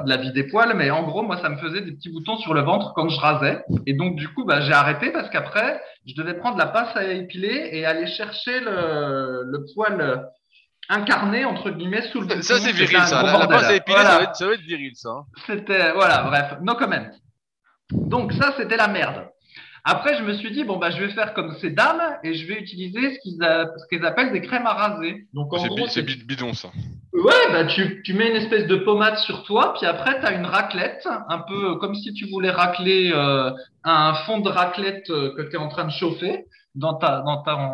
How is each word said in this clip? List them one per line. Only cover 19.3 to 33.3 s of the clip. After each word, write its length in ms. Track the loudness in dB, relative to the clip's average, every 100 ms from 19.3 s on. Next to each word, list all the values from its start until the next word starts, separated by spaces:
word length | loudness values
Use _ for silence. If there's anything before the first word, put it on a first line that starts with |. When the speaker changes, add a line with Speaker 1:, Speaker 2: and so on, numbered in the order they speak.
| _ _ -20 -20 -4
Speaker 1:
Après, 360 | 0 2 2 0
je 40 |
me 120 | 0
suis 160 | -4 -4
dit, 120 | -4
bon, 120 | -4 -2
bah, 140 | -2
je 80 | -2
vais 60 | -4
faire 220 | -2 -2
comme 240 | -2 -6 -6
ces 120 | -2
dames 320 | 2 2 2 -2 -4
et 120 | -6
je 120 | -6 -6
vais 140 | -8
utiliser 540 | -8 -10 -8 -4 -4
ce 60 | -4
qu'ils 220 | -10 -2
a-, 240 | 2 2 0 -8
ce 80 | -6
qu'ils 160 | -4
appellent 260 | 0 0 0
des 120 | -2
crèmes 240 | -2 -2 0
à 80 |
raser. 520 | 0 0 -2 -6 -8 -10
Donc, 220 | -8 -4
en 40 | -2
Speaker 2:
C'est 100 | -2
Speaker 1:
gros, 80 | -2
Speaker 2:
bi-, 80 | -4
c'est 40 | -4
Speaker 1:
c'est 20 |
Speaker 2:
bi-, 200 | -4 -6
bidon, 300 | -8 -6 -6
ça. 160 | -8 -10 -12 -12 -14 -6
Speaker 1:
Ouais, 180 | 2 6 6 6
bah, 140 | 4
tu... 380 | 2 0 -2 -4
tu 100 | -2
mets 160 | 0 2
une 80 | 0
espèce 300 | 2 2 2
de 100 | 2
pommade 400 | 4 4 4 2
sur 260 | -2 -6
toi, 280 | -2 2 2
puis 120 | 2 -2
après, 340 | 0 0 0
t'as 120 | 0
une 100 | -2
raclette, 640 | 0 0 0 -2 -4 -6 -6 -6 -4
un 100 | -6
peu 380 | -6 -4 -2 -2
comme 180 | -4
si 180 | -6 -8
tu 160 | -8 -8
voulais 220 | -2 0
racler, 600 | 2 2 2 2 4 4
euh, 380 | 4 4